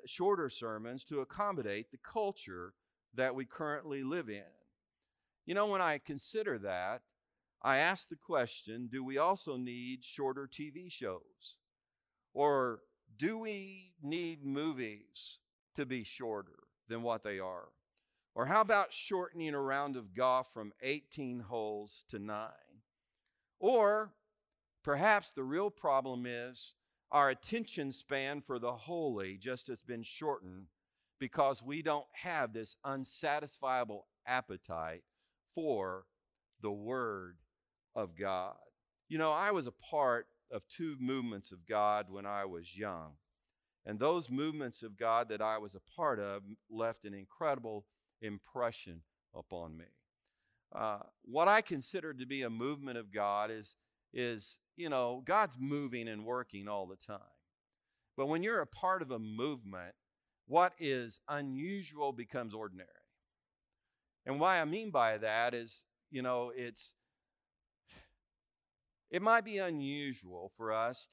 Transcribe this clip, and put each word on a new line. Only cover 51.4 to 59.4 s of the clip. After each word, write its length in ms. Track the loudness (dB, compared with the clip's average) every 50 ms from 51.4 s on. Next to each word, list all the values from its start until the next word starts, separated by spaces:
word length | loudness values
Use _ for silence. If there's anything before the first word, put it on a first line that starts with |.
| 6 8
I 120 | 8 6
consider 540 | 6 2 -2 -4 -4 -4 -6 -6 -6 -6 -8
to 120 | -8 -8
be 160 | -6 -4 -2 -2
a 80 | -2
movement 460 | -2 -2 -2 -2 -2 -4 -6 -6 -6
of 160 | -6 -8 -6 -2
God 380 | 0 2 2 2 2 2 0
is, 240 | -2 -6 -8 -12 -14 -16 _ _ _ _ _ _ -4
is, 480 | -2 -2 0 -2 -4 -6 -8 -10 -12 _ _ _
you 120 | -8 -4 0
know, 340 | 2 2 2 2 0 -2 0
God's 320 | 4 4 4 4 4 2 -2
moving 480 | -2 -2 0 0 -2 -2 -4 -4 -4
and 180 | -4 -6 -6 -4
working 440 | -2 -2 -2 -2 -4 -8 -10 -6 -4
all 180 | -4 -4 -4
the 100 | -4 -8
time. 220 | -12 -12 -12 -12 -12 -12 -16 _ _ _ _ _ _ _ _ _ _ _ _ _ _ _ _ _
But 100 | -2 0
when 180 | 2 2 2 2
you're 160 | 2 2 2
a 60 | 0
part 360 | -2 -2 0 2 2 2 2 0
of 80 | -2
a 80 | -4 -4
movement, 760 | -4 -4 -2 -2